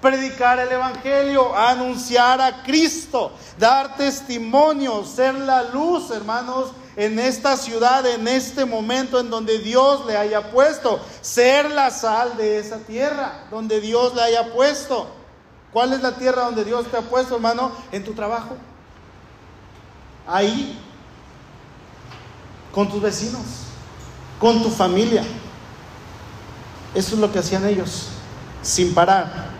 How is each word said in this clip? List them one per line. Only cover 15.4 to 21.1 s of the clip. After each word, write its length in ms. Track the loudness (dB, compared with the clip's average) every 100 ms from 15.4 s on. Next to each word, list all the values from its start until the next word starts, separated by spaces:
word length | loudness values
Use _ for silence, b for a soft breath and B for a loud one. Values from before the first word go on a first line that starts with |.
| -20 -20 -6
¿Cuál 200 | 0 0
es 100 | 2
la 100 | -2
tierra 340 | -2 0 0 0
donde 180 | -2
Dios 220 | -2 -2 -2
te 100 | -4
ha 60 |
puesto, 340 | 0 0 0 0
hermano? 340 | 0 0 -2 -6 B
En 100 | -10
tu 120 | -8
trabajo. 420 | -6 -4 -6 -8 -14 -16 -20 -20 -20 -20 -20 -20 -20 -20 -20 -20 -20 -20 -20 -20 -20 -2
Ahí, 520 | 2 2 0 -6 -10 -16 -20 -20